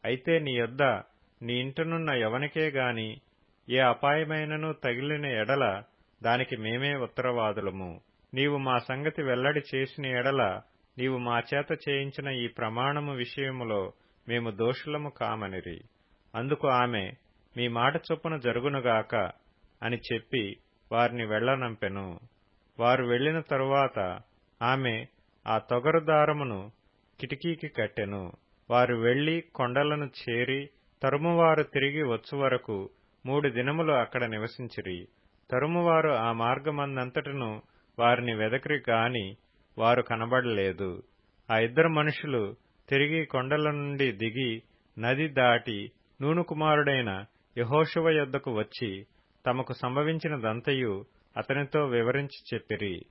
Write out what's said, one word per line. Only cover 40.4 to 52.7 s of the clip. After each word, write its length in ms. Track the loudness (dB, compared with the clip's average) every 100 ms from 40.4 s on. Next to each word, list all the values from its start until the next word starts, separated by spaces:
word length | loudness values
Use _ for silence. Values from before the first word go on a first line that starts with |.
| 2 2 0 0 -6 -6 -14 _ _ _ 0
ఆ 80 | 2
ఇద్దరు 300 | 4 4 4
మనుషులు 680 | 4 0 -2 -4 -2 -2 -6 _ _ -2
తిరిగి 360 | 2 2 0
కొండల 460 | -2 -2 0 0 0
నుండి 420 | -2 -4 0 0
దిగి, 500 | 0 -4 -2 -4 -4 _ _ _ -4
నది 300 | 0 0 0
దాటి, 640 | 4 6 6 2 -8 -8 _ _ _
నూను 200 | 0 0
కుమారుడైన 840 | -2 0 4 4 4 2 0 -4 -10 _ _ -4
యెహోషువ 520 | 0 2 2 2 2
యొద్దకు 420 | 2 0 -2 -2
వచ్చి, 540 | -2 -4 -6 -6 -6 -14 _ _ _ -2
తమకు 260 | -2 -4
సంభవించినదంతయు 1300 | -4 -2 0 0 0 -2 -2 -2 -2 0 0 0 -2 -8 _ _ -8
అతనితో 480 | -2 -2 0 0
వివరించి 680 | 2 2 2 0 -2 -10 -8
చెప్పిరి. 480 | -8 -4